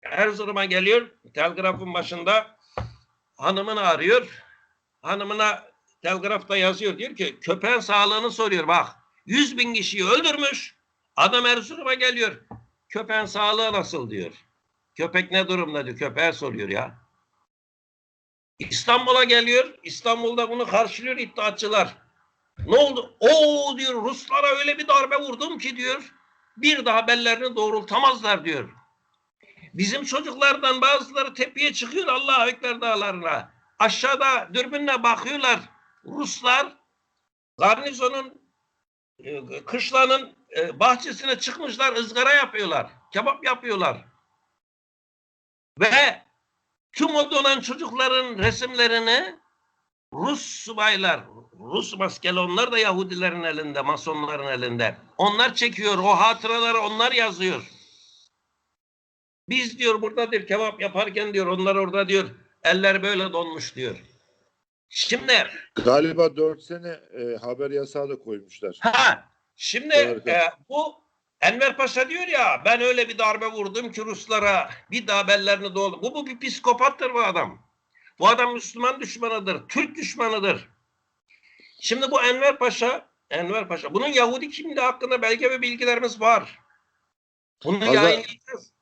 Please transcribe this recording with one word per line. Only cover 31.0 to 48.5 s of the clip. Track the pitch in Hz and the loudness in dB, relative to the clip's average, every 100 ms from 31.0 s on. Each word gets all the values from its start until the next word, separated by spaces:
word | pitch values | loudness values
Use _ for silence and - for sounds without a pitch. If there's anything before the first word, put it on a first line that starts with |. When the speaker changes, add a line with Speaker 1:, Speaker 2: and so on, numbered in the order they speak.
| 262 277 269 | 0 -4 -4
Speaker 1:
tepeye | - 254 269 294 | -4 -6 -2 -2
çıkıyor | - 240 320 359 | -2 -6 -4 0
Allahu | 254 269 262 233 | -2 2 4 2
Ekber | 240 247 240 | 0 -6 -4
dağlarına. | 240 214 202 185 165 139 - _ _ _ | -2 0 -2 -4 -4 -4 -6 _ _ _
Aşağıda | 220 220 262 269 269 254 190 | 2 4 0 2 2 2 0
dürbünle | 208 254 294 285 262 | -4 -2 -2 -2 2
bakıyorlar. | 240 226 247 285 262 226 - _ _ _ | 2 0 -2 -2 0 0 -2 _ _ _
Ruslar | - 294 277 - 247 254 - - _ _ _ _ _ _ _ - | -14 -8 -8 -2 2 2 2 -8 _ _ _ _ _ _ _ 2
garnizonun, | 185 226 285 247 254 269 262 - _ _ _ _ _ _ _ _ | 4 4 0 -2 -2 -2 -8 -16 _ _ _ _ _ _ _ _
e, | 135 147 123 139 | -14 -14 -12 -14
kışlanın, | 143 240 240 262 262 269 262 _ _ 202 | -8 -6 0 4 4 4 0 _ _ -4
e, | 185 143 | -4 4
bahçesine | 233 247 294 214 269 247 | 4 4 -2 -8 -4 -2
çıkmışlar, | - 294 294 226 269 233 | -4 -6 -8 0 0 0
ızgara | 226 226 254 | -4 0 4
yapıyorlar, | 285 262 214 190 147 123 - _ | 4 2 -2 -2 -2 -4 -12 _
kebap | 196 247 262 | -2 -2 -2
yapıyorlar. | 262 247 240 202 165 110 - _ _ _ _ _ _ _ _ _ _ _ _ _ _ _ _ - | -2 -4 -2 0 0 -2 -12 _ _ _ _ _ _ _ _ _ _ _ _ _ _ _ _ 0
Ve | 214 254 277 - _ _ _ _ _ _ _ | 4 6 4 2 _ _ _ _ _ _ _
tüm | - 302 | -2 0
o | 302 294 | 2 2
donan | 294 269 269 | 2 2 2
çocukların | - 254 302 240 262 262 254 214 | -2 -8 -8 -2 0 2 -2 0
resimlerini | 214 | -2